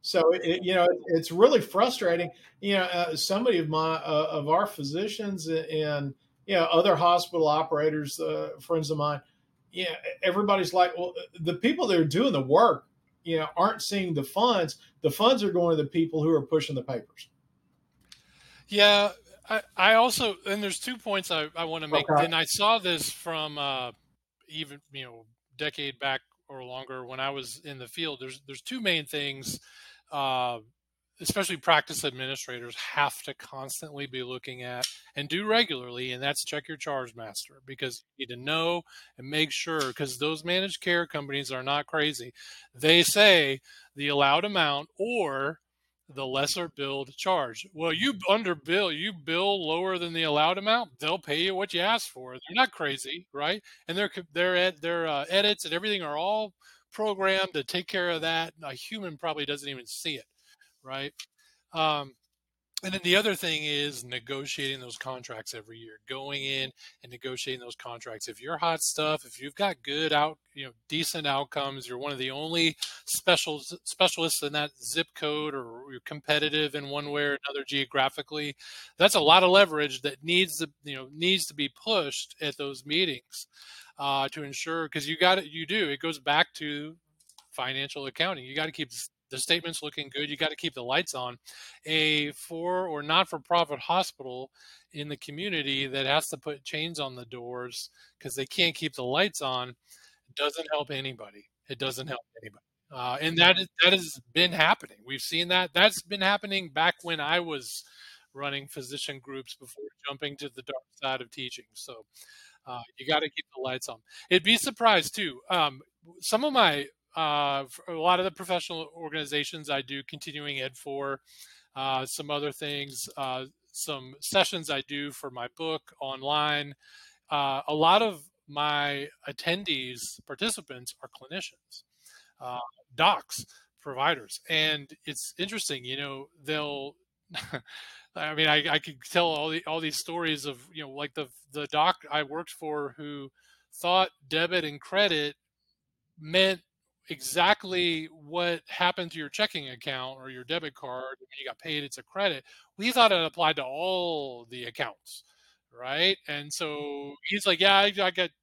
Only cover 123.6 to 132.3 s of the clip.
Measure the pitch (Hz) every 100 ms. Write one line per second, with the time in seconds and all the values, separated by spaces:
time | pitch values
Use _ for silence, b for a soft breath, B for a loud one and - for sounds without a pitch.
123.6 | _ - - 143 127 139 - 190 190 185
124.6 | 151 143 - 143 143 135 139 123 120 _
125.6 | 160 156 - _ 139 135 135 151 151 147
126.6 | 143 139 b b b b _ 147 139 135
127.6 | - 151 160 196 226 170 143 _ _ 147
128.6 | 147 147 147 143 143 - - 139 170 180
129.6 | 190 139 127 123 - - - 143 226 220
130.6 | 165 127 123 - 131 - 131 180 - _
131.6 | _ - _ b b b b